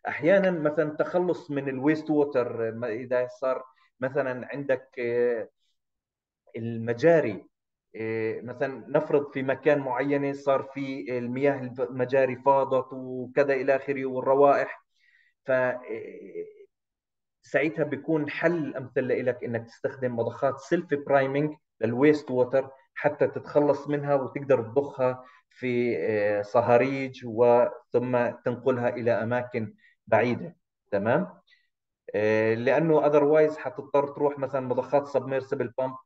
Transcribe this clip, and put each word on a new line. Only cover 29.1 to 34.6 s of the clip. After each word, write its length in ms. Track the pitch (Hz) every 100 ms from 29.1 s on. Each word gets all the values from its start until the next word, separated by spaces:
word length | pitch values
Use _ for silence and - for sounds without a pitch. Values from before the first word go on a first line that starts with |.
أماكن 600 | 107 113 123 123 123 104 - _ _ -
بعيدة، 500 | 107 123 117 170 _ _ _ _
تمام؟ 500 | 98 107 143 185 - _ _ _ _ _ _ -
آه، 400 | 98 107 110 110
لأنه 460 | 113 120 135 165 151 143
otherwise 480 | 147 143 156 156 -
حتضطر 500 | 131 - 139 143 143
تروح 300 | - 143 143
مثلًا 220 | 131 135